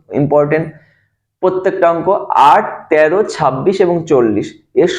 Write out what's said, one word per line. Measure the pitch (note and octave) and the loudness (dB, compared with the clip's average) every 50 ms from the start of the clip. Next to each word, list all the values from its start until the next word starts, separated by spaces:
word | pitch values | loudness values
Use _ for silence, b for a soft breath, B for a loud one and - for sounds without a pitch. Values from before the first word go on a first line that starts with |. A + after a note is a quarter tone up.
| _ - G2 B2 | _ -8 -4 -2
ইম্পর্টেন্ট। | D3 C#3+ D3 D3 D3 D3 D#3 D#3 D#3+ D#3 b b b b b b b b b b _ _ _ - F3+ | -2 0 2 0 0 0 -2 -4 -4 -6 b b b b b b b b b b _ _ _ -4 -2
প্রত্যেকটা | F#3 F#3 F#3 F#3 G3 F3+ F#3+ F3+ E3+ E3+ | -2 -2 0 -4 -4 -2 0 0 0 0
অঙ্ক | E3 D#3+ F3 G3+ - - - - - C3+ D3 E3 | 0 0 -2 -2 -2 -2 -2 0 4 4 4 4
আট, | G#3 G#3+ - - - - - | 4 2 -2 -8 -12 -6 -2
তেরো, | D#3+ D3+ D#3 D#3 E3 G3+ G#3+ - - | 0 2 2 2 2 0 -2 -2 -4
ছাব্বিশ | - D#3 C3+ C3+ C3+ C#3 F#3 G3+ G3 G3 | -4 -2 -2 -2 -2 -2 -2 0 0 0
এবং | E3+ F3 E3+ D#3+ D#3+ | 0 0 -2 -2 0
চল্লিশ | D3+ C3 A#2+ A2 G#2 G2+ - - - - _ _ - B2 | 2 2 2 2 0 -2 -4 -6 -10 -20 _ _ 0 0
এর | D#3+ F#3 - | 0 0 0